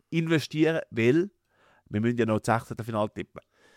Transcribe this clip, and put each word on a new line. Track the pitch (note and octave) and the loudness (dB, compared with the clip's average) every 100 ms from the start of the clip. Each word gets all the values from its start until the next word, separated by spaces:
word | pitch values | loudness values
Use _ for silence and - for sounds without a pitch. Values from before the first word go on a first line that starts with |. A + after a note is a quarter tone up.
| _ | _
investieren, | E3 E3 D#3+ - D#3 D#3 E3 - | -4 0 0 0 0 0 0 -4
weil | A2+ A#2 D#3 G3 - _ _ _ _ _ | 2 4 4 0 -8 _ _ _ _ _
wir | G#2 | 0
müssen | A2+ A#2+ | 0 2
ja | A2 | 0
noch | G#2+ | 0
das | - A2+ | 0 -2
Sechzehntelfinale | - A#2+ A2+ A2 A2 | -2 -10 -6 -4 -4
tippen. | - - - _ _ _ | -6 -14 -16 _ _ _